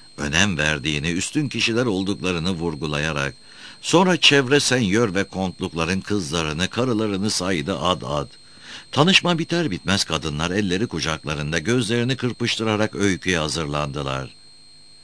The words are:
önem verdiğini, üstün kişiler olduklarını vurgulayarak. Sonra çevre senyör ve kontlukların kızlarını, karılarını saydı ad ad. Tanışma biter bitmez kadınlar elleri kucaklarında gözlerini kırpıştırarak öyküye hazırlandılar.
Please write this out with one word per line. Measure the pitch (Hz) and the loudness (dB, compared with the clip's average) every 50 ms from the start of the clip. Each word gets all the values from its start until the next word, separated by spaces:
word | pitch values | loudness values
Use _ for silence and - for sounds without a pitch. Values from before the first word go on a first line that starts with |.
| - - - | -20 -18 -10
önem | - 73 71 71 85 101 104 87 71 | -6 -4 0 2 4 4 4 2 0
verdiğini, | 76 78 78 71 65 80 76 73 71 85 | 0 0 0 0 -2 -4 -4 -2 -2 -2
üstün | 85 92 - - - 156 147 123 | -2 -2 -4 -2 -2 -2 -2 -2
kişiler | - 117 104 113 113 117 127 | -2 -2 -2 0 0 0 0
olduklarını | 120 95 95 98 95 101 - 76 92 90 82 78 95 | 0 0 0 0 -2 -4 -2 -2 -2 -2 0 0 -2
vurgulayarak. | 95 80 82 85 76 69 78 76 73 73 76 80 76 71 69 69 - - - - - - - - - - | -2 -2 -2 -4 -4 -4 -4 -4 -2 -2 -2 -2 -2 -2 -2 -4 -6 -10 -20 -20 -20 -20 -20 -20 -18 -10
Sonra | - - - 170 190 185 175 | -4 4 4 6 6 6 4
çevre | 151 - - 143 139 131 120 143 143 | 4 6 6 6 6 6 6 4 4
senyör | - - 127 131 117 92 95 113 120 101 87 | 4 4 2 4 4 4 4 4 2 2 2
ve | 98 95 | -2 -2
kontlukların | - - 92 95 92 85 - 92 90 - 82 82 82 95 95 | -2 -2 -2 -2 -2 -2 -4 -6 -4 -2 -2 0 0 0 -2
kızlarını, | 95 - 104 104 87 69 80 87 80 76 76 78 92 - | -2 -2 -2 -2 -2 0 -2 -2 0 0 0 -2 -2 -2
karılarını | - 110 123 131 113 104 110 107 98 92 101 107 | 0 -2 0 0 0 0 0 -2 -2 -2 -2 -2
saydı | - - 90 92 95 80 71 92 95 67 | -2 -2 -2 -2 -2 -2 -2 -2 -4 -2
ad | 76 90 92 73 62 | 0 0 0 0 -2
ad. | 64 73 73 69 - - - - - - - - - - - - - | -4 -4 -4 -4 -6 -10 -20 -20 -20 -20 -20 -20 -18 -18 -18 -14 -4
Tanışma | - 123 151 185 185 - - 175 175 151 | 2 4 4 6 6 4 4 2 0 0
biter | 165 - 170 175 165 131 | 0 -2 -2 -2 0 -2
bitmez | 90 78 - - 98 98 - | -2 -4 0 0 0 0 0
kadınlar | - 80 76 65 80 73 76 82 87 | 0 -2 -2 -2 -2 -2 -2 -2 0
elleri | 90 107 104 90 90 95 120 | 0 0 0 0 0 0 -2
kucaklarında | - - 80 - 82 78 76 - 73 76 73 76 73 80 85 | -2 -4 -4 -2 -2 -4 -4 -4 -6 -4 -4 -4 -2 -2 -2
gözlerini | 76 101 120 127 110 95 117 120 120 127 131 | 0 0 0 0 0 0 0 0 0 -2 -2
kırpıştırarak | - 123 123 107 - 120 113 - - 113 110 107 104 107 104 - | -2 -4 -6 -4 -4 -4 -4 -2 -2 0 0 2 2 2 0 0
öyküye | - 101 101 90 - - 92 90 82 | 0 2 2 2 0 0 0 0 0
hazırlandılar. | 78 76 65 82 78 71 73 73 73 71 69 76 69 67 65 67 65 62 - - - - - - - - - - - - - - | 0 -2 -2 -4 -4 -2 -2 -2 -2 -4 -4 -6 -4 -4 -4 -6 -6 -10 -14 -20 -20 -20 -20 -20 -20 -20 -20 -20 -20 -20 -20 -20